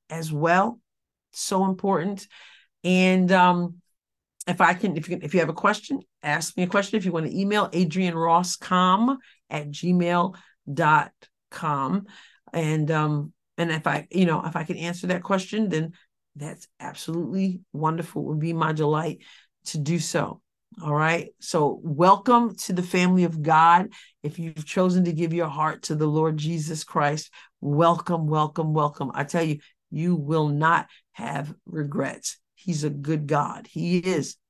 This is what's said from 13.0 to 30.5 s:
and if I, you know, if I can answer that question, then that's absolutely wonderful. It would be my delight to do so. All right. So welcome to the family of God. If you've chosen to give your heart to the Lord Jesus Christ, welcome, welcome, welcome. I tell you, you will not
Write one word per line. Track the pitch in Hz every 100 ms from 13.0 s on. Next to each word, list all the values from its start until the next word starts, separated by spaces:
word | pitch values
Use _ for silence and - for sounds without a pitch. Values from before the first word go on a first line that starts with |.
| 151 147 147 - _ -
and | 170
if | 156 156
I, | 147 -
you | 180 180
know, | 160 -
if | 156
I |
can | 156 175
answer | 170 175 180
that | 180
question, | - 190 190 208 214
then | 160 160 - _ _ _ 147
that's | 147 - - -
absolutely | - - - 165 143 190 190 180 -
wonderful. | 147 156 165 165 147
It | 139
would | 151
be | 165
my | 165 160
delight | 156 151 151 165 - - - _ _ -
to | 156
do | 143 170
so. | 165 165 101 - _ _ _ -
All | 151
right. | 147 156 170 - -
So | - 170 143 -
welcome | 165 139 180 202 254 240 233 185
to | -
the | 180
family | 175 185 180 185
of | 175 160
God. | 151 156 165 175 190 - - _
If | 147 151
you've | 165 160 151
chosen | 196 185 180 175
to |
give | 156 170
your | 170 160
heart | 143 156 151
to | - 156
the | 156
Lord | 151 156 156
Jesus | 151 170 151 160
Christ, | - 165 147 156 - - - _
welcome, | 143 143 170 170 - 170 151
welcome, | 156 151 151 156
welcome. | 156 147 - 135
I | -
tell | 143 170
you, | 165 147 _ _ -
you | 151 175 175
will | 143 160
not | 151